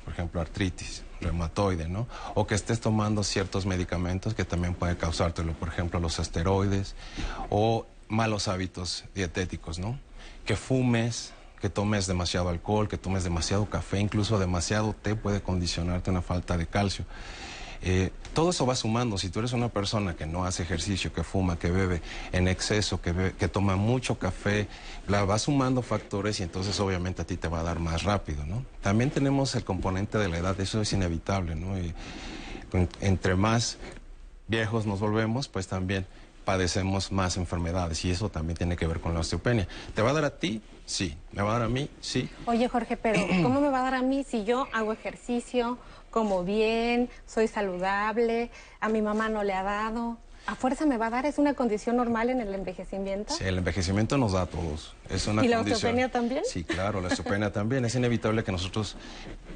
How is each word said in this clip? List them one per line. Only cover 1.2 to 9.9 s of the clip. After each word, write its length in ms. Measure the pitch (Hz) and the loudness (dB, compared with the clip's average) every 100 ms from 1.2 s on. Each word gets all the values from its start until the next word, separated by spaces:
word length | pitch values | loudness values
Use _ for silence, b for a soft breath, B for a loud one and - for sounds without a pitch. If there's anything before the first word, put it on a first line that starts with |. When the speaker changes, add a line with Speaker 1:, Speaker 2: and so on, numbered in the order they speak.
Speaker 1:
reumatoide, 640 | 87 85 82 - 101 85 80 | -2 0 -2 2 2 2 -2
¿no? 200 | 95 120 B B | -4 -4 B B
O 140 | 104 107 | -2 2
que 80 | 104 | 0
estés 240 | - 113 | 0 0
tomando 440 | 117 107 107 104 | 2 2 2 2
ciertos 420 | 101 104 95 101 95 | 0 0 0 -2 0
medicamentos 680 | 92 90 90 90 92 107 | 0 0 0 0 -2 -2
que 100 | 110 | -2
también 300 | 92 85 87 | -2 0 0
pueden 220 | 87 87 87 | 0 0 0
causártelo, 580 | 82 - 87 82 82 | 0 0 0 0 -2
por 160 | 78 82 | -2 -4
ejemplo, 300 | - 87 90 | -2 -2 0
los 200 | 82 - | 0 0
esteroides 760 | 80 82 90 98 98 95 98 - B B B B B | -2 0 2 4 4 2 -2 -8 B B B B B
o 360 | 104 113 113 - - - | 2 4 2 -2 -14 -2
malos 380 | 110 113 104 - | 2 2 2 0
hábitos 580 | 92 92 - 87 - - - | -2 -2 -4 -6 -6 -8 -4
dietéticos, 640 | 87 98 90 - - 82 | -2 -2 -2 -4 -8 -6
¿no? 180 | 101 | -4